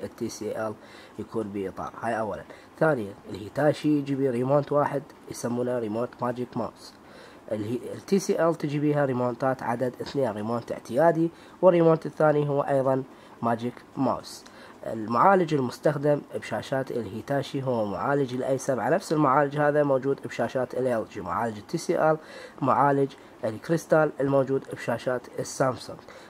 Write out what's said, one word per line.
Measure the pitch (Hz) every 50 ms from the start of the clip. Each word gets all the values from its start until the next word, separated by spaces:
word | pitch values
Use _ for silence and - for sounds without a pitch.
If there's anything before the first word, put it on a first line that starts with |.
| -
التي | - - - 117 110
سي | - - 107 107 104 110 110
ال | 110 107 - - - - - - - - -
يكون | 104 - - 113 107 101
بإطار. | 98 101 95 92 90 - 82 - - - -
هاي | 113 117 110
أولا. | 110 104 92 - - - - - - - - -
ثانيا | 156 160 151 123 104 95 104 - - -
الهيتاشي | 101 95 107 101 - 135 147 151 131 - - 151
يجي | 151 147 139 139 139
بيه | 131 139 135
ريموت | 120 120 127 127 143 147 139 - 143
واحد | 147 139 - 143 139 - - - - - -
يسمونه | - - - 117 120 120 127 123 123 123
ريموت | 117 104 104 113 123 120 - - 127
ماجيك | 123 123 120 123 - -
ماوس. | 123 110 - - - - - - - - - - - - - - - - - 110
الهي-، | 107 104 110 123 120 - - -
التي | 117 - - 196 196
سي | - - 196 - 160 170
ال | 160
تجي | 160 - 147 143 151
بيها | 143 147 147 147 143
ريموتات | 135 127 123 123 123 120 - 135 131 131 - -
عدد | - 117 120 131 127 123 -
اثنين، | 117 - - 139 135 113
ريموت | 101 104 104 113 120 117 117 - -
اعتيادي، | - - - 110 135 156 170 165 160 165 165 - - - - - - 175
والريموت | 185 175 170 165 165 160 160 -
الثاني | 147 147 - 156 151 147 147 147 143
هو | 139 143 143
أيضا | - 143 135 127 135 135 131 131 - - - - - - - 120
ماجيك | 117 117 110 117 123 - - - - -
ماوس. | 139 135 123 98 78 - - - - - - - - - - - - -
المعالج | - 120 113 110 107 120 120 143 190 196 185 175 156 156
المستخدم | 139 127 117 - - - 160 143 147 143 147 147 143 - - -
بشاشات | 107 - - 113 107 98 - 139 131 131 -
الهيتاشي | - 120 110 95 101 113 110 - 139 139 131 - - 139 127
هو | 135 123 113 107
معالج | 101 95 - - 127 143 143 139 123 127
الاي | 127 123 131 135 127
سبعة، | - - 135 117 101 123
نفس | 160 190 - - 165
المعالج | 151 151 135 127 147 147 143 139
هذا | 147 147 147 147 151 147
موجود | 143 135 131 123 139 135 - -
بشاشات | 120 - - 120 113 - 131 123 - -
ال | 123 127 127 120 113 101 - -
جي، | 110
معالج | 90 90 87 101 117 113 107
التي | 104 - - - 160
سي | - - 170 - 156 156
ال، | 160 156 - - - - - - - - 139
معالج | 127 113 117 135 143 139 139 139 135 - - - - - - -
الكريستال | 113 110 104 - - 170 156 - - 175 156 156 147 - -
الموجود | 135 139 139 139 131 127 135 131 - - -
بشاشات | - - - 120 113 - 131 127 123 - - - -
السامسونج. | 131 - - - 143 131 120 104 - - - - - - - - -